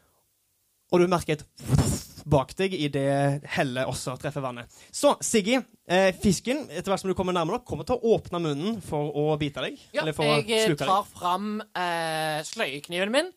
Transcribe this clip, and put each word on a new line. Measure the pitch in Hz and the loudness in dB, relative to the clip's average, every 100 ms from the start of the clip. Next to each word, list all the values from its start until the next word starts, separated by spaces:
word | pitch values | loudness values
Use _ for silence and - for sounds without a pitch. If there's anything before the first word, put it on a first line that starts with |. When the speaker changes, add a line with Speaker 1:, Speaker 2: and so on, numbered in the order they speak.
| _ _ _ _ _ _ _ _ _ | _ _ _ _ _ _ _ _ _
Speaker 1:
Og | 180 | 4
du | 180 | 4
merker | 175 156 151 | 2 0 -4
et | - - - 135 - - - - 151 | -6 -14 2 2 4 -2 -6 -16 2
bak | 147 127 - | 2 2 -2
deg | 196 | -2
i | 185 143 | 0 -2
det | 139 139 139 139 143 - | 0 0 2 2 0 -2
Helle | - 143 123 131 | -2 -2 -2 -4
også | - - 127 | -4 -8 -8
treffer | 151 143 | -8 -6
vannet. | 131 120 120 - - | -8 -8 -14 -20 -14
Så, | - 285 - | 2 2 2
Siggy, | - 226 190 254 240 _ | 2 2 4 2 0 _
eh, | - 175 190 | 0 4 4
fisken, | 185 214 170 226 294 247 | 4 2 2 0 -4 -4
etter | 151 175 | -8 -2
hvert | 185 | -2
som | 190 | 0
du | |
kommer | 185 180 | -2 0
nærmere, | 180 160 - | 0 0 -2
kommer | - 151 - | -6 -8 -2
til | 254 | 0
å | 226 180 | 4 2
åpne | - 175 | 2 -4
munnen | 165 139 190 226 | -2 -2 -2 -4
for | - 156 147 | -4 -4 -2
å | 147 151 151 | 0 0 0
bite | 147 135 | -2 -4
deg. | 143 285 - | -8 -8 -8
Speaker 2:
Ja, | 277 | -4
Speaker 1:
Eller | 311 | -2
for | 151 147 | 0 2
å | 147 | 2
Speaker 2:
jeg, | 208 | 2
eh, | 220 220 | 2 2
Speaker 1:
sluke | 147 | 2
deg. | 131 | 2
Speaker 2:
tar | 190 | 2
fram, | - - 175 185 208 214 214 170 | 0 -4 -2 0 -2 -6 -8 -4
eh, | 180 170 165 160 156 151 | -2 -2 -2 -2 -2 -4
sløyekniven | 156 220 175 139 - 175 202 | -6 -4 -4 -6 -6 -2 0
min, | 262 359 | 0 -2